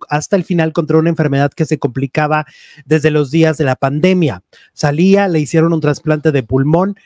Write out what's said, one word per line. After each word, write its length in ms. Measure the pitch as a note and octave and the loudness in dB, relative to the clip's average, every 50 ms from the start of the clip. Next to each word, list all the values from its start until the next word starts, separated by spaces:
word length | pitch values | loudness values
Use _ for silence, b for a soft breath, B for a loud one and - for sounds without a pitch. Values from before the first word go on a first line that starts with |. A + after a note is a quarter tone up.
| - - | -2 -4
hasta 280 | D3 D3+ - - G#3 | -4 -4 -2 -2 -2
el 80 | F#3+ E3 | -2 -2
final 260 | - F3+ E3+ D#3+ D#3+ | -2 -2 -2 -2 -2
contra 260 | D3+ F3 D#3 C#3 D#3 | -2 -4 -2 0 0
una 120 | D#3+ D#3+ E3+ | 2 2 0
enfermedad 420 | D#3+ - D3+ C#3+ C#3 C#3 C#3 C#3+ | 0 0 0 0 0 0 0 0
que 140 | - - D#3+ | -2 -4 -4
se 140 | - D#3 D3 | -2 -2 -2
complicaba 680 | - B2+ A2+ C3+ C3+ C3 - D#3 D3+ D3 D3+ D3+ - B B B B B B B B | -2 -4 -4 -4 -6 -4 -2 -2 -2 0 -2 -2 -4 B B B B B B B B
desde 240 | C3+ D#3 D#3 C3+ D#3 | -2 0 2 2 2
los 200 | D3+ D3+ C#3+ B2 | 2 0 0 0
días 260 | C#3+ E3 D#3+ D#3+ D3+ | 2 2 2 2 2
de 80 | - D3+ | 0 -2
la 100 | C3+ B2+ | -2 -2
pandemia. 680 | - C#3 C3+ C#3 D3+ D#3+ F#3 F#3 F#3 E3+ C3+ G2 F2+ - _ b b b b b | 0 -2 -2 0 0 0 2 2 2 0 -2 -2 -6 -12 _ b b b b b
Salía, 540 | b - D3 D3 D3+ F3+ F#3+ G3 G3+ G3+ | b -2 -2 0 2 2 4 4 4 2
le 120 | F#3+ E3 D#3 | 2 0 -2
hicieron 340 | D3 - - D#3+ D#3+ E3+ E3+ | -2 0 0 0 2 2 0
un 80 | D#3 | 0
trasplante 500 | D3 D3+ C#3 - - D#3 D#3 D3+ - D#3+ | 0 -2 -2 -2 -2 -2 -2 0 0 0
de 120 | C#3 C3+ A2+ | 0 -2 -2
pulmón. 520 | - C3 C3 C3+ D3+ D#3+ E3+ F#3+ G3+ G3 b b | -2 0 0 2 2 2 0 0 -2 -4 b b